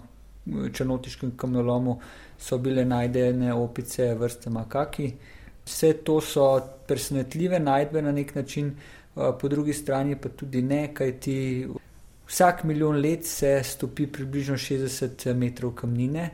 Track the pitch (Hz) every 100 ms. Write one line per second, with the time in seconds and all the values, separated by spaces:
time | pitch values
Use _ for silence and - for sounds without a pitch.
0 | - - - - - 143 127 - 131 127
1 | 127 - 127 123 127 123 120 123 127 120
2 | - - - - - 127 131 131 127 123
3 | 123 127 123 127 123 120 120 123 120 -
4 | 120 113 120 - 120 113 113 139 151 -
5 | 135 123 - - - - - - 160 156
6 | - 156 - 143 135 131 - - - 135
7 | - 139 131 160 180 180 147 135 147 156
8 | 147 143 143 143 131 147 143 143 - -
9 | - 147 131 131 139 147 147 143 - 135
10 | 143 139 123 - 143 127 131 143 147 -
11 | 131 127 139 135 131 127 131 - - -
12 | - - - - 180 175 160 151 151 147
13 | 151 165 - - 139 139 127 - 127 -
14 | 147 139 135 143 139 127 - 135 131 -
15 | 131 - 127 123 123 123 123 120 120 120
16 | 127 160 170